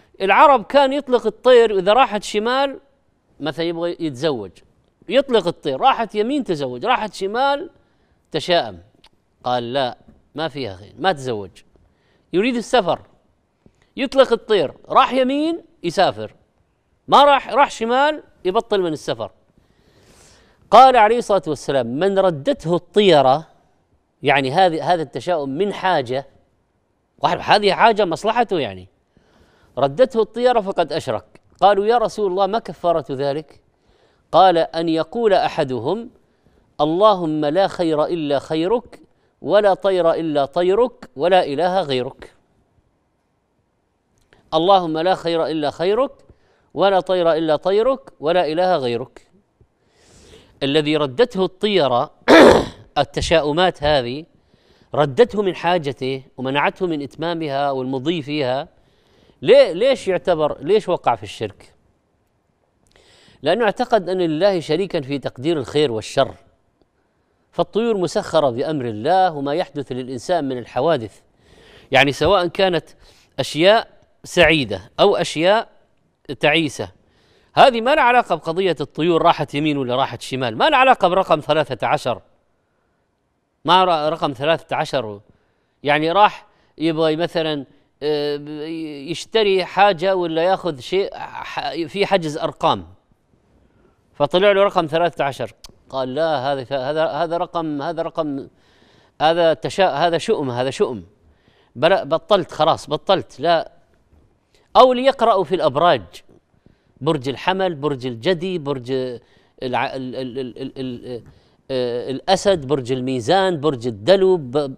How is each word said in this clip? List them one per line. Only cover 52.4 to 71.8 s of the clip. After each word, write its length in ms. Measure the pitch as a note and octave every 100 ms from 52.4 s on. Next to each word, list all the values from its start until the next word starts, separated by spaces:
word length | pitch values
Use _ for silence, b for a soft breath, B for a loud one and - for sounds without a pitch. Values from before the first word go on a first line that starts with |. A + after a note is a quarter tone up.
| - -
<clears throat> 420 | - - - -
التشاؤمات 840 | C#3 D#3 - E3 D3 D3+ F#3 -
هذه، 420 | D3 D3 A#2+ C#3 E3+ _ _ b b b b B2+
ردته 460 | D3 B2+ A#3+ G3+
من 140 | G3 D#3+
حاجته 680 | E3+ F3+ C#3+ - C3 C3+ - -
ومنعته 500 | C3 C#3+ F3 - F3+
من 140 | D#3
إتمامها 720 | C3+ - D#3+ E3+ D#3 C3+ C#3+
والمضي 500 | C3+ C3 C3+ C3+ F3
فيها، 460 | C3 D3+ B2+ C3 E3 _ b b b b b b
ليه، 300 | C#3 C4+ A#3+
ليش 360 | E3+ C4 B3+ -
يعتبر، 500 | F3 - D#3+ D3 -
ليش 280 | D3 G#3 F#3
وقع 260 | E3 C#3+ A#2
في 80 |
الشرك؟ 500 | G2+ - G#2+ - - _ _ _ _ _ _ _ _ _ _ _ _ b b b b b
لأنه 240 | C3+ G#3 A3
اعتقد 440 | F#3+ B3 A3 E3+
أن 80 | F#3
لله 420 | E3+ D3+ G3+ F#3
شريكا 420 | D3+ D#3 F#3+ E3+
في 180 | C3 C#3+
تقدير 380 | B2+ - C#3+ D#3+
الخير 340 | A#2 D3+ D3
والشر. 440 | A2 - - C3+ - _ _ _ _ _ _ _ _ _ _ _
فالطيور 460 | - E3+ G3+ A#3 G#3
مسخرة 520 | E3+ G#3+ - D#3+ C#3+
بأمر 360 | A#2 C#3 D3+ A#2+
الله، 480 | G#2 B2+ F#3+ F#3
وما 200 | D3+ C#3
يحدث 380 | D#3 F3+ D3 C3+
للإنسان 560 | B2+ B2+ B2+ - F3 C#3
من 100 | B2+
الحوادث، 640 | A2 B2 D3 D3+ G#2+ - _ _ b b b b